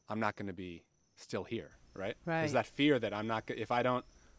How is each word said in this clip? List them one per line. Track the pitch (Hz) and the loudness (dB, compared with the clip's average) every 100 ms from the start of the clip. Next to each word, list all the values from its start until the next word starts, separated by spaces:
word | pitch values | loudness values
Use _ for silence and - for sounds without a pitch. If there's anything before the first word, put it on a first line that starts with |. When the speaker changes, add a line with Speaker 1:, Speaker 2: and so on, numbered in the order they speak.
| - | -6
Speaker 1:
I'm | 107 | -2
not | 107 | 0
gonna | - 98 | -2 -6
be | 90 90 85 - _ _ - | -8 -10 -12 -16 _ _ -20
still | - 107 | -6 -6
here, | 85 113 76 - - | -4 -6 -8 -16 -16
right? | - 98 - | -8 -6 -6
Speaker 2:
Right. | 165 165 | -2 0
Speaker 1:
There's | 151 | 2
that | 127 - | 2 0
fear | - 147 127 | 4 4 6
that | 107 | 2
I'm | 104 113 | -2 0
not, | 110 - | -2 -2
g-, | 117 | -4
if | 107 | 0
I | 120 | 2
don't, | 127 127 - - - | 4 2 -2 -16 -20